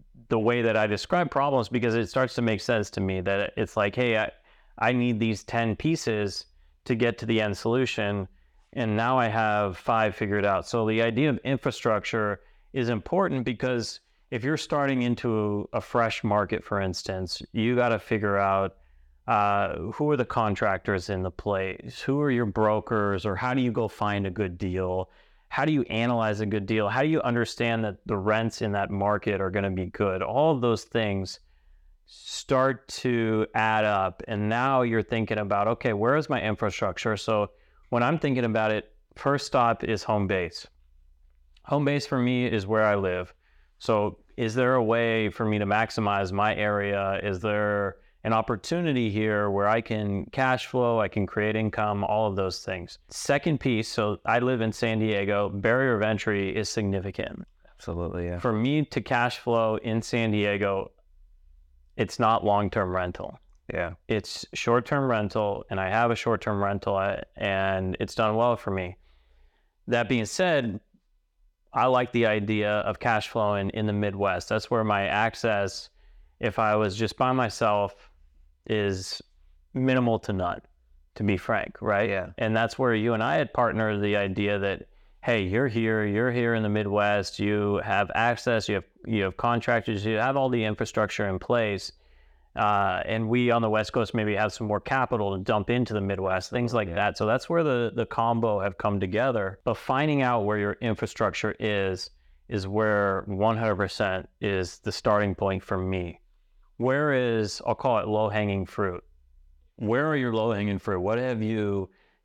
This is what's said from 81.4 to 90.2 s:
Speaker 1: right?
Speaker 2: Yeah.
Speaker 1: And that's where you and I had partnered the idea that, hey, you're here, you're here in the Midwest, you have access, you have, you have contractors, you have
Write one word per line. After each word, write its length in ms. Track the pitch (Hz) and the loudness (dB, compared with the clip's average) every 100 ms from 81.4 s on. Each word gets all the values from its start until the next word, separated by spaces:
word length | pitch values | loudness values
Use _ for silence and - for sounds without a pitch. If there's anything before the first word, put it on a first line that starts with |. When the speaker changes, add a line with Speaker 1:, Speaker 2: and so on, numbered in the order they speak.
| - 107 - - | 0 -2 -2 -6
Speaker 1:
right? 280 | 113 101 107 | -2 0 2
Speaker 2:
Yeah. 180 | 98 90 - | 0 -4 -4
Speaker 1:
And 180 | 110 110 | 0 2
that's 240 | 113 - | 0 0
where 160 | 127 113 | 0 2
you 180 | 113 | 2
and 80 | 110 | 0
I 140 | 117 156 | 0 0
had 180 | 131 | 0
partnered 480 | - 120 107 110 104 | 0 0 2 0 0
the 140 | 104 101 | 0 0
idea 420 | 101 95 101 101 | 0 0 0 0
that, 280 | 98 95 - _ _ _ | 0 -4 -8 _ _ _
hey, 200 | - 117 | -2 0
you're 260 | 92 107 139 | 2 0 0
here, 380 | 110 113 110 104 | 0 0 2 0
you're 260 | 104 123 | 0 0
here 220 | 123 117 | 2 0
in 100 | 113 | 2
the 60 | 107 | 0
Midwest, 680 | 104 101 104 104 104 95 - | 0 0 2 2 2 -2 -2
you 420 | 104 104 104 101 | 0 2 0 0
have 280 | 110 98 101 | 0 0 0
access, 560 | - 117 117 - 117 - | 2 0 0 0 0 0
you 60 | 101 | -4
have, 100 | - _ - | -4 _ -2
you 180 | 110 | 0
have 120 | 95 - | 0 0
contractors, 720 | 120 120 117 117 110 104 107 | 0 0 2 0 0 -4 -2
you 100 | |
have 200 | 107 | 0